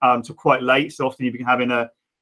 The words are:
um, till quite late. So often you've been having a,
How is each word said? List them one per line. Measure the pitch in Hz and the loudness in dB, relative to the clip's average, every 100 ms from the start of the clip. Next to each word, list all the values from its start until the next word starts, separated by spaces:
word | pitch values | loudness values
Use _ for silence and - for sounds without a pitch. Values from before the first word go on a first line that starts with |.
um, | 127 120 | 2 2
till | 117 | -2
quite | - 151 127 | -2 0 2
late. | 123 135 151 | 2 0 0
So | - 131 | -4 -6
often | - | -4
you've | 123 | -6
been | 123 | -4
having | 127 123 123 | -2 0 0
a, | 120 117 _ _ _ | -2 -2 _ _ _